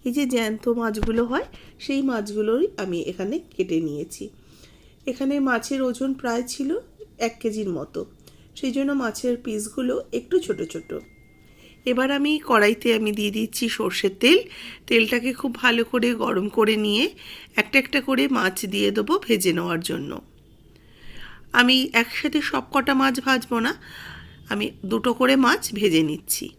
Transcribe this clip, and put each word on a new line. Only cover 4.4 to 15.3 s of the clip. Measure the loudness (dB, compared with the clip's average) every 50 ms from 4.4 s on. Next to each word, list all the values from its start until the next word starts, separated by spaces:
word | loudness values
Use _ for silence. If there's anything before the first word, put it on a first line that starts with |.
| -20 -20 -20 -20 -20 -20 -20 -20 -20 -20 -20 _ -8
এখানে | -6 -4 -2 -2 0 0 2
মাছের | 2 2 0 0 -2 -4 -2 -2
ওজন | -2 -2 -2 -2 -4 -4 -4
প্রায় | -4 -4 -2 -2 -2 -4
ছিল | -6 -8 -6 -4 -4 -4 -6 -6 -12 -20 -20 -20 -20 -6 -4
এক | -4 -4 -4 -4
কেজির | -6 -4 -4 -2 -4 -4
মতো, | -4 -6 -8 -8 -10 -10 -10 -10 -16 _ _ -20 -20 -20 -20 -20 -12
সেই | -6 -6 -2
জন্য | 0 0 0 0
মাছের | 0 0 -2 -2 -4 -2 -2 -2 -2 -2 -4
পিসগুলো | -6 -6 -6 -6 -6 -6 -4 -2 -2 -2 -4 -6 -6
একটু | -8 -8 -4 0 0 0
ছোট | 0 0 -4 -4
ছোট। | -4 -8 -8 -12 -10 -8 -10 -10 -10 -14 -20 -20 -20 _ -20 -20 -20 -20 -20 -20 -20 -20 -20 -6 _
এবার | 0 2 2 2 2
আমি | 2 0 2 0 0 0
কড়াইতে | 2 4 4 6 6 4 4 2 2 2 2
আমি | 2 0 -2
দিয়ে | -2 0 -2 -2 -2
দিচ্ছি | -2 -4 -4 -2 -4 -2 -2
সর্ষের | -2 -2 -2 -2 -2 0 -2 -2 0 4
তেল। | 6 6 6 6 4 0 -14 -16 -16 -16 -18 -18 -2
তেলটাকে | 2 4 4 4 4 0 -2 0 -2